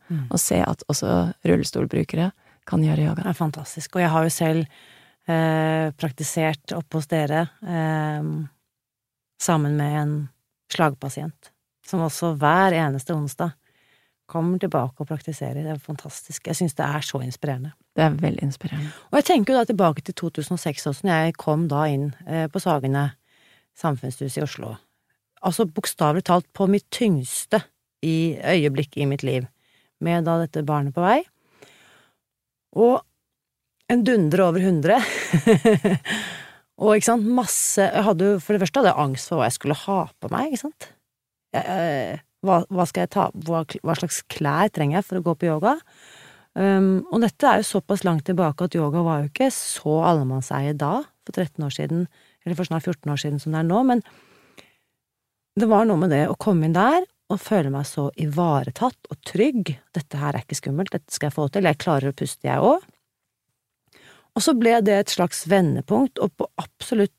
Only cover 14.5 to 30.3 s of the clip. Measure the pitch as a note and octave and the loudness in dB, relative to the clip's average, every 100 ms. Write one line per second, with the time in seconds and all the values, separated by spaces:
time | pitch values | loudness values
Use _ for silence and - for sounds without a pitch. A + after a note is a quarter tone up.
14.5 | F3+ F#3 D3 B2+ - D3 D3+ - D3 C3+ | -2 -2 -2 -4 -6 -10 -8 -8 -10 -8
15.5 | C#3 D#3 D3+ - D3 D3 - - - - | -6 -8 -10 -10 -12 -12 -18 -16 -14 -8
16.5 | D#3 E3+ - C#3+ D3 - C#3 B2+ - D3 | -4 -4 -2 -4 -2 -4 -6 -6 -8 -6
17.5 | B2+ C#3+ - _ - D#3 D3 D#3 - C#3+ | -6 -8 -14 _ 2 2 2 -2 -2 -4
18.5 | C#3 E3+ D3+ D3 - - D4 C#4+ E4 G3 | -6 -8 -6 -8 -12 -2 0 4 2 4
19.5 | C4 - G3 F3 D3 - - E3 - D3 | 2 2 2 2 2 -6 -6 -6 -6 -6
20.5 | F3+ E3 C#3 D3+ C#3 G3 D#3+ D#3+ D#3+ - | -4 -4 -6 -6 -4 0 2 2 -2 -2
21.5 | D3+ E3+ C#3+ D#3 C#3 C#3+ - F3 D#3+ D#3+ | 0 0 0 0 0 -4 -6 -8 -4 -4
22.5 | G3 F#3 D3+ C3+ C#3 C#3+ - _ _ _ | -4 0 0 0 0 -2 -4 _ _ _
23.5 | _ _ _ E3 C3+ C3 B2+ C#3 D3 D3 | _ _ _ -4 -4 -6 -8 -8 -6 -8
24.5 | - A2+ A2 _ _ _ _ _ _ F#3 | -8 -14 -14 _ _ _ _ _ _ -4
25.5 | E3+ G3+ D#3 - - D3+ D#3+ - F3+ - | 0 -2 -2 -8 2 2 2 2 0 0
26.5 | - G3 G3+ - - A3+ D3+ B2+ - - | -2 2 2 0 -2 0 0 -2 -8 -2
27.5 | G#3+ - _ _ - D#3+ D#3+ E3 D3 C#3 | -2 -2 _ _ -8 -2 0 -2 -2 0
28.5 | F3 D3 C3+ D3 - C#3+ C#3 C3+ C3 B2 | 2 2 0 -4 -2 -2 -2 -2 -4 -4
29.5 | _ _ _ _ - E3 E3+ E3 | _ _ _ _ -6 -2 0 2